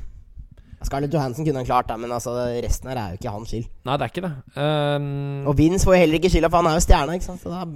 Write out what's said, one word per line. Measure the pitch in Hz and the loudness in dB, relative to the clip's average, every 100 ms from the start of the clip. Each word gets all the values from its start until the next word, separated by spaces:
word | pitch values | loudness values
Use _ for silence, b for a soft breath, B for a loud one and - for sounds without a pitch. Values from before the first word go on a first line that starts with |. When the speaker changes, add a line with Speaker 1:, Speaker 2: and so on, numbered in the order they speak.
| - - - - - - - - - | -14 -16 -20 -20 -20 -20 -20 -10 -6
Speaker 1:
Scarlett | 139 143 | -4 -2
Johansson | 156 135 120 156 | -2 -2 -4 -2
kunne | 135 | -2
han | 123 | 0
klart | 123 120 | 0 0
da, | 113 | -4
men | 120 | -6
altså, | 120 120 120 123 120 | -6 -4 -4 -4 -4
resten | 113 - 127 | -2 -4 -4
her | 131 | -8
er | 101 | -6
jo | 92 | -8
ikke | 120 | -8
hans | 101 113 | -10 -8
skyld. | 110 113 - 123 | -8 -8 -10 -4
Speaker 2:
Nei, | |
det | 143 | -4
er | 123 | -4
ikke | 175 180 | -6 -8
det. | 135 - - | -8 -12 -4
Ehm, | 147 151 147 143 143 143 143 139 139 | -2 0 0 -2 -4 -6 -6 -4 0
Speaker 1:
Og | 139 | 4
Vince | 156 190 196 | 4 4 6
får | |
jo | 185 | 6
heller | 165 160 | 6 4
ikke | 175 | 2
skylda, | 165 160 | 4 4
for | 175 | 4
han | 170 | 4
er | 160 | 4
jo | |
stjerna, | - 170 143 | 6 6 4
ikke | 180 180 | -4 -8
sant? | 180 175 | -10 -10
Så | |
da, | 175 175 | -10 -8